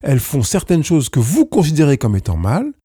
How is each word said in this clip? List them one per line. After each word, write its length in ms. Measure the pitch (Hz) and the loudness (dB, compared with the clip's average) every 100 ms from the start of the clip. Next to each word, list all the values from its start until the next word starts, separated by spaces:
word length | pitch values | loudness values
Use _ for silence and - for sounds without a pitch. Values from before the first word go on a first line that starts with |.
Elles 160 | - 131 | -2 0
font 240 | - 143 | 0 -2
certaines 400 | 113 196 - 175 | -2 -2 0 -2
choses 240 | 151 165 127 | 2 0 0
que 140 | 139 | 0
vous 240 | 113 214 311 | 0 2 2
considérez 520 | - 156 156 151 139 | 2 0 2 2 2
comme 200 | 120 98 | 0 -2
étant 200 | - 82 | -2 -2
mal, 360 | 87 151 285 277 | -2 -2 -4 -10